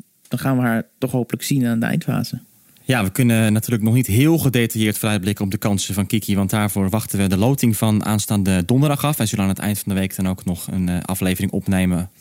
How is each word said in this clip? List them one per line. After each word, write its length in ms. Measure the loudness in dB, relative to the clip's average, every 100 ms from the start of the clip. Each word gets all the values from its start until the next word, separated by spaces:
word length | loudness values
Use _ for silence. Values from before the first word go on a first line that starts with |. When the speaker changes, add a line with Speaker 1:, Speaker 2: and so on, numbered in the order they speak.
| -20 _ _
Speaker 1:
dan 100 | -4
gaan 180 | 0 0
we 60 |
haar 240 | 2 0 -4 _
toch 120 | -4
hopelijk 320 | -2 -2 -4
zien 220 | -2 0 0
aan 140 | 0
de 60 | 0
eindfase. 540 | -2 -2 -4 -4 -8 -14 _ _ _
Speaker 2:
Ja, 200 | -2 0
we 60 | 0
kunnen 420 | 2 2 4 4
natuurlijk 300 | 2 0 0
nog 120 | 2
niet 120 | 2 2
heel 320 | 4 4 4
gedetailleerd 600 | 2 2 0 2 0 0
vooruitblikken 460 | 0 0 0 -2
op 60 | -2
de 60 | -2
kansen 360 | 0 0 -2
van 120 | -4 -2
Kiki, 300 | -2 0 0
want 140 | 2
daarvoor 380 | 0 0 0 0
wachten 300 | -2 -2 -2
we 80 | 0
de 80 | 2
loting 400 | 2 2 0 2
van 280 | 2 0
aanstaande 600 | 0 -2 0 0 2 2
donderdag 400 | 2 2 2 2
af. 120 | -2 0
Wij 100 | -2
zullen 180 | 0
aan 60 | 0
het 80 | 0
eind 200 | -4 -4
van 160 | -2
de 60 | -2
week 160 | -2 -2
dan 120 | -2
ook 160 | -2
nog 220 | -4 -6 -6
een, 220 | -4 -2
eh, 100 | -2
aflevering 500 | -4 -2 -2 0 -2
opnemen 580 | -2 0 0 2 0 -4 -10